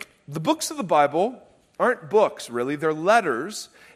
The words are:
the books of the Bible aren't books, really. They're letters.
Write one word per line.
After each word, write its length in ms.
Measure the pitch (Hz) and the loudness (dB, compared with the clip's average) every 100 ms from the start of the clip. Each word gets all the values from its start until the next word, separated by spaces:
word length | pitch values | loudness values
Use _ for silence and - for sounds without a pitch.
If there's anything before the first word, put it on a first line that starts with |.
| - _ - | -20 _ -14
the 120 | 156 | -6
books 300 | 165 320 - | -2 -2 -2
of 60 | 302 | -6
the 80 | |
Bible 580 | 175 156 143 156 226 247 _ _ _ - | 0 4 4 2 -2 -4 _ _ _ -2
aren't 320 | 214 240 151 | 0 -2 0
books, 400 | 208 165 - - | 2 2 0 -8
really. 260 | 120 127 147 | -6 -4 -2
They're 160 | 160 | -2
letters. 800 | 156 175 233 175 117 185 - - _ - | -2 2 2 2 -4 -6 -10 -16 _ -14